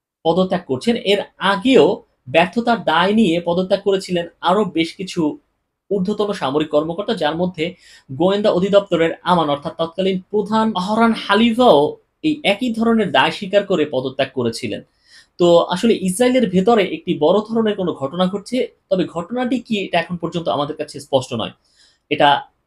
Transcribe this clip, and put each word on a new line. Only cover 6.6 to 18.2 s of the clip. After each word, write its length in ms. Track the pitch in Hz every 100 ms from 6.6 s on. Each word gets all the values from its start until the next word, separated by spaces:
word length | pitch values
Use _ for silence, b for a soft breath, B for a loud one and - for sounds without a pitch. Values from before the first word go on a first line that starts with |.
| 156
কর্মকর্তা, 460 | 147 160 165 151
যার 220 | 175 147 160
মধ্যে 380 | 180 156 170 - b b b
গোয়েন্দা 380 | 131 180 202 208
অধিদপ্তরের 640 | 170 196 196 196 165 165 -
আমান, 280 | 165 175 151
অর্থাৎ 240 | 143 160 -
তৎকালীন 420 | 160 - 190 185 -
প্রধান 420 | 208 196 220 220
আহরান 380 | 202 190 220 226
হালিফাও 840 | 220 - 208 233 220 240 147 151 - _ _
এই 180 | 156 147
একই 280 | 175 196 254
ধরনের 400 | 226 226 226 180
দায় 180 | 156 160
স্বীকার 320 | 165 190 202 196
করে 200 | 175 147
পদত্যাগ 380 | 131 131 - 135
করেছিলেন। 480 | 131 117 113 113 98 - b b b b -
তো 200 | 175 170
আসলে 360 | - 180 233
ইসরায়েলের 560 | 190 185 180 247 254 220
ভেতরে 320 | 180 190 226
একটি 340 | 180 156 180 147
বড় 220 | 151 196 220
ধরনের 260 | 226 214
কোনো 180 | 190 175
ঘটনা 340 | 135 135 175